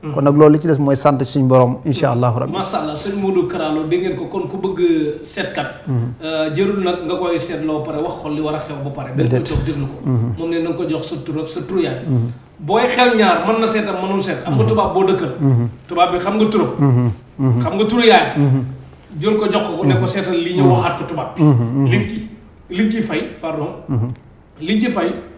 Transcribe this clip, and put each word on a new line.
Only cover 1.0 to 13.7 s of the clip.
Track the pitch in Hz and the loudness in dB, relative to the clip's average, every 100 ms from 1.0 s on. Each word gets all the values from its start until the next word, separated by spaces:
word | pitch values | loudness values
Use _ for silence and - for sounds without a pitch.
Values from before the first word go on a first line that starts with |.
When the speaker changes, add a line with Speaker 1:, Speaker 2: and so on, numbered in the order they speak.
| 151 135 | 2 2
Speaker 2:
suñu | 131 147 131 | 0 2 4
Borom, | 131 123 127 | 6 4 2
incha | 165 123 139 | -2 0 0
Allahu | 120 123 117 | 2 2 0
Rabbi. | - | -2
Speaker 1:
Macha | 175 - 185 | -4 -4 -4
Allah, | 151 | -4
sëñ | 151 202 196 | -6 -6 -4
Modou | 196 185 147 | 0 0 0
Kara | 185 156 | -2 -2
Lo, | 156 | -2
dégg | 156 180 | 0 -2
ngeen | 185 - | -2 -4
ko. | 160 | -6
Kon | 190 147 | -6 -6
ku | 190 | -4
bëgg | 185 170 175 160 147 147 | -4 0 2 2 0 -4
seetkat, | - - 160 - 143 - - | -10 -8 -6 -4 -6 -8 -4
Speaker 2:
Mm. | 127 120 120 | -2 -2 -6
Speaker 1:
euh, | 160 160 156 | -6 -2 -2
jërul | 147 196 202 | 0 0 0
nag | 180 180 | -2 -2
nga | 160 175 | -4 -4
koy | 175 170 | -2 -2
seetloo | - 160 156 151 | -4 -6 -4 -4
ba | 151 | -4
pare, | 151 | -4
wax | 165 - | -4 -6
xol | 151 | -6
li | 147 | -4
war | 151 | -4
a | 151 | -4
xew | - 143 | -8 -8
ba | 139 | -8
pare. | 143 127 | -8 -6
Dañ | 131 | 0
koy | 127 | 2
Speaker 2:
Déedéet. | 127 | 2
Speaker 1:
toog | - 143 135 | 0 -2 -2
déglu | 143 135 | -4 -6
ko. | - 147 | -6 -2
Speaker 2:
Mm. | 127 117 104 | 0 0 -4
Speaker 1:
Moom | 165 | -4
ne | 165 | -2
na | 165 | -2
nga | 165 | -4
ko | 165 | -4
jox | 156 - | -4 -6
sa | 151 | -10
tur | 160 151 | -8 -6
ak | 156 | -6
sa | 175 | -8
tur | 151 190 | -4 -2
yaay. | 151 127 170 | -2 -4 -2
Speaker 2:
Mm. | 127 117 - - - | 0 -2 -6 -18 -14
Speaker 1:
Booy | 147 214 247 | -2 0 2
xel | 247 247 226 | 4 4 4
ñaar | 196 170 196 | 4 2 2
mën | 226 | 0
na | |
seet | 220 | 0